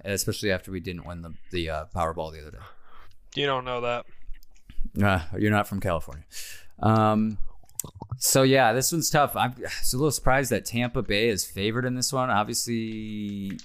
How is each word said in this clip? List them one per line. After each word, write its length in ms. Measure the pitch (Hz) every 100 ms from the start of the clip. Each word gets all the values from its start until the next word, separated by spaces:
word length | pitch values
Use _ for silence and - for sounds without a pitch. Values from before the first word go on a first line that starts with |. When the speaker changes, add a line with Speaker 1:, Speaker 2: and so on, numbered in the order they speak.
Speaker 1:
especially 460 | 95 98 - 104 104
after 220 | 92 -
we 80 | 95
didn't 240 | 95 87
win 160 | - 87
the, 140 | 82 78 -
the, 200 | 90 80
uh, 140 | 78 78
Powerball 380 | 87 80 82 80
the 80 | 80
other 120 | 76
day. 60 | - 101 - - - - - - -
Speaker 2:
You 100 | 147
don't 200 | 135 127
know 160 | 123
that. 240 | 120 120 - - - - - - - - - -
Speaker 1:
Uh, 200 | 101 92 80 98
you're 120 | 104
not 180 | 104 104
from 100 | 98
California. 460 | 95 82 - 73 - - - - - -
Um, 560 | 107 110 107 107 110 104 - - - - - - - -
so, 240 | - 135
yeah, 300 | 131 135 120
this 200 | 117 131
one's 160 | 170 -
tough. 280 | 156 139 101
I'm, 180 | 117 127
it's 360 | 85 - -
a 20 | 127
little 140 | 151
surprised 400 | 123 - 131 139
that 160 | 107 -
Tampa 360 | 117 123 131
Bay 260 | 101 101 117
is 160 | 98 -
favored 400 | - 101 113 127
in 80 |
this 180 | 123 123
one. 160 | 135 127
Obviously, 1300 | 101 107 117 - 117 113 110 107 107 104 101 98 95